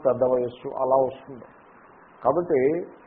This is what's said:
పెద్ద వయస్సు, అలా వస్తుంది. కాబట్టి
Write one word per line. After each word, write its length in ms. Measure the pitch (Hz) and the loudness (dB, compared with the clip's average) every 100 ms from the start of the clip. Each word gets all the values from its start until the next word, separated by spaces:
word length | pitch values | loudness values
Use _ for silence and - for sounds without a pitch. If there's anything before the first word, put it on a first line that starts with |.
| 135 | 0
పెద్ద 160 | 120 | 2
వయస్సు, 440 | 127 127 123 - 143 | 2 0 -2 -8 -12
అలా 300 | 131 131 135 131 | -6 0 2 0
వస్తుంది. 400 | 131 - 123 - - - - - - - - | -4 -18 -20 -20 -20 -20 -20 -20 -20 -20 -2
కాబట్టి 380 | 117 156 175 139 131 170 - - | 0 0 0 0 2 -2 -8 -18